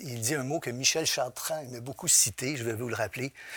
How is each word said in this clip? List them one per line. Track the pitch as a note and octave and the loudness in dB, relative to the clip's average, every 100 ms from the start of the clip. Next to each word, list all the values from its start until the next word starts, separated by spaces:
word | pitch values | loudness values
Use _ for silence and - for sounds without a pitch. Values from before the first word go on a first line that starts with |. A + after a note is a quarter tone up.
il | D#3+ A#2+ | -4 -2
dit | A2+ | 0
un | D3 | 0
mot | C3 D#3+ | 0 -2
que | - | -2
Michel | - C3 D#3+ D#3 | 2 2 4 2
Chartrand | - B2+ - - D#3 | 0 -2 -4 -4 -4
aimait | B2+ A#2+ | -6 -8
beaucoup | A#2+ - F3+ | -8 -4 4
citer, | - A2+ - C3 C#3+ | 6 6 2 -2 0
je | |
vais | A#2 | -2
vous | A2 A#2+ | -2 -2
le | |
rappeler. « | A2 G#2 B2+ C3+ - - | 0 -2 -2 -6 -6 -14